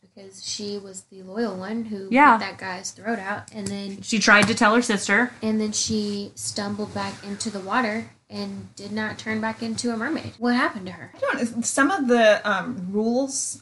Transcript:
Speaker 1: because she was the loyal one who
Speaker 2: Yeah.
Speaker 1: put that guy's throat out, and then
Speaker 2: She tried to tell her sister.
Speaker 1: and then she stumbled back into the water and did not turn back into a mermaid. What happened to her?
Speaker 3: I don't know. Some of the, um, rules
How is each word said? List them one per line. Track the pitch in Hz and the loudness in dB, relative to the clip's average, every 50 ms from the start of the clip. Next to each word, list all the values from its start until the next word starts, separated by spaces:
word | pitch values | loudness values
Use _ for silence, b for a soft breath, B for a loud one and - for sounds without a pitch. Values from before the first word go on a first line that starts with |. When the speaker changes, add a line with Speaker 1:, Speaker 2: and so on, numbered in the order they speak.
| _ | _
Speaker 1:
because | 185 _ 202 196 196 196 190 - | _ _ -20 -20 -20 -18 -14 -10
she | - - - 208 202 202 | -10 -8 -6 -6 -6 -6
was | 202 196 196 185 180 - _ | -8 -8 -12 -16 -16 -18 _
the | 196 190 185 | -20 -18 -16
loyal | 185 185 220 240 220 190 | -10 -4 -2 -2 -2 -2
one | 185 185 196 220 233 226 | -4 -6 -6 -4 -6 -4
who | 220 214 196 190 196 | -6 -6 -8 -4 2
Speaker 2:
Yeah. | 233 262 294 285 233 | 6 8 8 8 8
Speaker 1:
put | 220 | 6
that | 214 190 180 - | 2 -4 -8 -8
guy's | 190 190 185 185 190 - | -8 -8 -8 -8 -10 -12
throat | - - 185 214 233 202 | -14 -10 -6 -4 -4 -4
out, | 190 196 208 202 - - - | -4 -6 -8 -8 -8 -12 -12
and | 214 202 | -10 -8
then | 196 202 202 202 196 196 196 190 | -6 -6 -6 -8 -8 -10 -12 -6
Speaker 2:
She | - 226 214 | 0 0 2
tried | 190 - 208 208 208 202 | 6 8 8 8 8 6
to | 226 | 4
tell | 214 240 208 214 | 4 4 6 6
her | 240 240 | 4 4
sister. | - 214 196 - - 196 214 247 247 - - | 2 0 0 2 2 2 2 2 2 -2 -4
Speaker 1:
and | - 220 220 214 | -2 -2 0 0
then | 214 214 208 | 0 0 -2
she | - - - 226 214 208 208 202 202 202 196 - | -2 -2 0 0 -2 -2 -2 -4 -6 -8 -10 -12
stumbled | - - - - - 202 202 208 202 208 202 - | -10 -10 -8 -6 -6 -4 -4 -4 -4 -6 -6 -6
back | 202 196 196 196 - - | -6 -6 -6 -8 -10 -10
into | 202 202 202 - 220 | -10 -8 -6 -6 -6
the | 202 196 | -6 -6
water | 185 190 202 247 247 214 208 226 226 - - _ _ _ 208 | -6 -2 0 0 0 0 -2 -4 -6 -10 -14 _ _ _ -10
and | 208 202 196 196 196 190 - - | -8 -8 -8 -8 -10 -12 -14 -14
did | - 196 202 208 | -14 -10 -6 -4
not | 214 214 214 202 - | -4 -4 -4 -6 -8
turn | - 220 220 220 | -6 -4 -4 -2
back | 214 226 220 - | -2 -2 -4 -4
into | 233 226 226 202 - 240 233 | -6 -6 -4 -2 -2 -2 -2
a | |
mermaid. | 226 220 285 320 247 - 208 - - | -2 -2 -2 -2 -4 -4 -8 -10 -2
What | 226 240 240 | 0 2 2
happened | 247 277 330 - 208 185 | 4 2 0 -2 -4 -10
to | 185 180 | -12 -12
her? | 170 135 - - | -12 -16 -16 -8
Speaker 3:
I | - | -4
don't | 539 554 - - 240 226 226 | -2 -2 0 0 -2 -2 -2
know. | 233 233 | -2 -4
Some | - - - 269 294 | -2 2 4 4 4
of | 392 381 277 | 4 2 2
the, | 240 240 240 226 214 208 - - 208 | 4 6 8 8 8 6 6 4 0
um, | 202 190 175 - - 196 180 185 196 | -2 0 -2 -4 -6 -8 -8 -4 -2
rules | 208 220 226 240 247 277 269 269 - - - - - | 0 0 2 0 0 0 -2 -2 -6 -6 -6 -8 -12